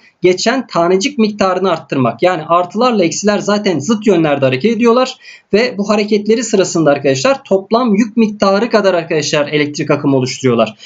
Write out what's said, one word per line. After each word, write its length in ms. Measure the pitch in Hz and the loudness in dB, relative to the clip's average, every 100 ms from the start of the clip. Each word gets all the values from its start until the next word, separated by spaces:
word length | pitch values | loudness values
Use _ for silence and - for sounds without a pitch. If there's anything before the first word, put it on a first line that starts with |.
| _ _ | _ _
geçen 460 | 180 180 220 262 - | 0 0 0 -2 -2
tanecik 500 | 175 170 190 226 - | -2 0 0 -2 -2
miktarını 540 | 214 208 190 185 185 | -2 0 -2 0 -2
arttırmak. 520 | 160 - 147 120 113 | -2 -4 -2 -2 0
Yani 200 | 180 175 | 0 0
artılarla 600 | 156 170 175 208 254 220 170 | 0 0 0 -2 0 2 0
eksiler 340 | - 202 202 | 0 -2 0
zaten 400 | 202 208 208 156 | 0 -2 0 -2
zıt 280 | 165 220 214 | -2 0 2
yönlerde 380 | 175 156 139 131 | 2 2 2 0
hareket 300 | 131 214 220 | 0 0 2
ediyorlar 420 | 233 240 254 - - - _ | 2 2 0 -6 -20 -20 _
ve 220 | 202 247 185 | 0 0 -2
bu 120 | 208 | -2
hareketleri 540 | 214 208 214 214 233 | -2 0 -2 0 -2
sırasında 480 | 240 202 170 170 151 | 0 0 0 0 2
arkadaşlar 520 | 139 143 135 262 269 | 2 0 0 0 -2
toplam 520 | - 196 196 226 254 196 | -2 -4 0 0 2 0
yük 220 | 240 240 | 0 0
miktarı 520 | 214 208 196 196 233 | 0 0 0 0 0
kadar 240 | 220 196 | 2 2
arkadaşlar 540 | 175 165 156 147 151 147 | 0 -2 -4 -2 -2 0
elektrik 440 | 151 147 147 160 | -2 -2 -4 -2
akımı 260 | 143 147 135 | 0 0 0
oluşturuyorlar. 580 | 127 - 131 117 107 - | -2 -2 0 2 0 -4